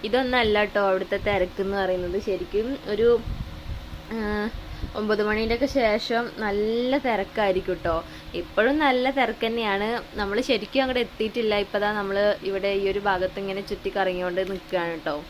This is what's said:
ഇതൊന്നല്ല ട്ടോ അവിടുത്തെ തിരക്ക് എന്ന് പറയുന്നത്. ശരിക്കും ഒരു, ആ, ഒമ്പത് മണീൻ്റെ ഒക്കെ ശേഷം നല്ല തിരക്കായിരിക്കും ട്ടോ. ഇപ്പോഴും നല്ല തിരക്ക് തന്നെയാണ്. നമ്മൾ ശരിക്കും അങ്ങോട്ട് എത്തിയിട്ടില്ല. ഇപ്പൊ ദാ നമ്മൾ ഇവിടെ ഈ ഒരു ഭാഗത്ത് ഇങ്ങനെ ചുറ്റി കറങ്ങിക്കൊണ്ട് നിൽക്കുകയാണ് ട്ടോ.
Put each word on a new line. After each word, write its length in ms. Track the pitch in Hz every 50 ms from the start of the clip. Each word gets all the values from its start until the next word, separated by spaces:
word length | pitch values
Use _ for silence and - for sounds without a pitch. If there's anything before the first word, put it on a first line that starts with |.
| - 214
ഇതൊന്നല്ല 560 | 220 254 262 247 254 247 233 214 208 208 208 202 -
ട്ടോ 80 | 202 202 196
അവിടുത്തെ 280 | 190 185 190 - 202 196 -
തിരക്ക് 340 | 208 202 190 180 180 - - 196
എന്ന് 120 | 196 196 196 190
പറയുന്നത്. 360 | 185 185 180 180 175 175 202 - 220
ശരിക്കും 400 | 190 175 180 - - 208 220 247 277 - - 196 214
ഒരു, 140 | 202 226 233 240 226 - - - - - - - - - - - - - - - - - - 220
ആ, 40 | 226 214 208 208 208 208 226 - - - - - - - - - 214
ഒമ്പത് 220 | 214 208 214 208 208
മണീൻ്റെ 280 | 208 214 214 226 226 233
ഒക്കെ 100 | 233 269 269 - 277
ശേഷം 440 | 233 214 208 220 - - 233 226 240 233 - - 220
നല്ല 540 | 208 202 208 214 220 226 233 247 254 262 285 277
തിരക്കായിരിക്കും 720 | 254 220 190 196 - - 226 208 196 185 185 185 - 185 180 -
ട്ടോ. 100 | 170 165 165 170 - - - - - - 170
ഇപ്പോഴും 340 | 175 - - 190 214 254 285 302 311
നല്ല 240 | 277 254 254 247 262 262
തിരക്ക് 280 | 269 247 226 214 - 233
തന്നെയാണ്. 400 | 226 233 233 226 208 196 196 208 220 240 240 - - - 202
നമ്മൾ 180 | 208 196 202 226 254 -
ശരിക്കും 320 | 247 208 214 - - 262 269
അങ്ങോട്ട് 180 | 254 254 247 233
എത്തിയിട്ടില്ല. 480 | 240 - - 220 214 202 240 226 214 208 208 202
ഇപ്പൊ 120 | 202 - 202 208
ദാ 60 | 208 214 208
നമ്മൾ 180 | 202 196 196 202 208 208 202 - - 196
ഇവിടെ 220 | 196 196 190 202 196 196
ഈ 20 | 196 196
ഒരു 100 | 196 202 202
ഭാഗത്ത് 300 | 208 190 180 185 185 185 196 196
ഇങ്ങനെ 200 | 196 190 196 196 -
ചുറ്റി 200 | 208 190 - 190 190
കറങ്ങിക്കൊണ്ട് 440 | 202 190 185 180 180 180 180 175 185 190 185
നിൽക്കുകയാണ് 460 | 196 180 - - 180 180 170 170 170 160 151
ട്ടോ. 100 | 160 147 151 - -